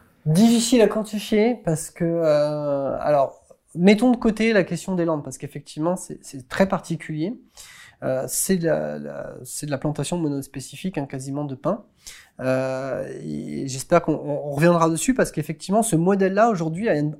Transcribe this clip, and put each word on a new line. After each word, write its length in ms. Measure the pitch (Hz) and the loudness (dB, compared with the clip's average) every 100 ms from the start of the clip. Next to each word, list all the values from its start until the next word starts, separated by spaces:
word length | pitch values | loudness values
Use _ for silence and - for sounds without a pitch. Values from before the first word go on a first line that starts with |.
| _ _ 151 | _ _ 2
Difficile 560 | 165 233 233 - 247 | 6 6 6 4 6
à 60 | 208 | 6
quantifier, 640 | 180 175 208 - 208 226 247 | 2 -4 -6 0 2 2 0
parce 280 | - 156 - | -2 -4 -4
que, 120 | - | -4
euh, 920 | 170 170 160 147 147 151 147 139 135 - | -2 2 2 2 2 -2 -2 -2 -2 -2
alors, 440 | - 147 131 - _ _ _ 160 | 2 2 2 -2 _ _ _ 4
mettons 340 | 185 214 254 | 6 6 4
de 80 | 240 | 2
côté 340 | 226 220 226 | 0 2 2
la 120 | 208 | 2
question 320 | 170 165 - 185 | 2 -4 -4 -2
des 100 | 170 | 0
Landes, 180 | 156 | -2
parce 140 | 135 - | -6 -12
qu'effectivement, 580 | 143 147 - 151 165 185 | -12 -12 -12 -4 -4 -4
c'est, 220 | - - | -8 -16
c'est 240 | - 135 - | -16 -18 -4
très 200 | - 190 | 0 2
particulier. 720 | 180 - 165 - 156 175 254 _ - - - - - | 0 -4 -8 -6 -6 -6 -6 _ -20 -20 -20 -20 -10
Euh, 240 | 135 131 135 | -4 -4 -4
c'est 300 | - - 190 | -2 0 0
de 80 | 165 | 2
la, 320 | 151 151 - | 0 -2 -6
la, 360 | - - - - 127 | -10 -12 -12 -14 -14
c'est 220 | - 147 | -10 -6
de 40 | |
la 60 | 139 | -4
plantation 400 | 156 151 139 175 | -2 -2 -4 -2
monospécifique, 800 | 156 139 135 135 - 143 190 160 | -2 -4 -8 -12 -14 -10 -8 -6
hein, 80 | 135 | -8
quasiment 400 | 135 139 139 147 | -8 -8 -6 -6
de 100 | 131 | -6
pins. 300 | 156 220 - _ - - - - | -4 -4 -8 _ -20 -20 -20 -6
Euh, 680 | 131 131 131 131 135 143 135 139 | -2 -2 -2 -4 -6 -6 -8 -10
et 420 | 151 147 147 147 139 | -8 -8 -6 -6 -6
j'espère 320 | 131 - 170 | -6 4 4
qu'on, 140 | 165 147 | 4 -2
on, 320 | 143 143 147 | -2 -6 -4
on 40 | |
reviendra 380 | 143 170 170 165 | 2 4 6 4
dessus, 240 | 165 - | 2 0
parce 180 | 254 160 | 2 0
qu'effectivement, 520 | - 151 160 - 208 | -2 -6 -8 -2 0
ce 120 | 220 156 | 2 2
modèle-là, 540 | 175 202 190 196 233 | 2 2 2 4 4
aujourd'hui, 400 | 185 165 165 226 | 2 -2 -2 0
a 60 | 151 | 0
une, 200 | 151 | 0